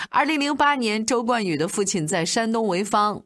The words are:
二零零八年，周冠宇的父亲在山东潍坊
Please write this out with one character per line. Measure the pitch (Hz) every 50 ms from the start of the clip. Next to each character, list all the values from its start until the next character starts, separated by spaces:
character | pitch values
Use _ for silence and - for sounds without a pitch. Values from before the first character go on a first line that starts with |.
| - -
二 | - 262 285
零 | 285 320 285
零 | 277 285 302
八 | 262 294 285 285
年， | 262 233 214 208 220 220
周 | 226 262 220
冠 | 226 226 247 233 208
宇 | 180 156
的 | 139 160 196
父 | - 208 202
亲 | 180 - 180 151
在 | 160 196 170 165
山 | 165 - 233 226 220
东 | 226 226 226
潍 | 202 175 180 208
坊 | 196 226 208 208 208 196 - -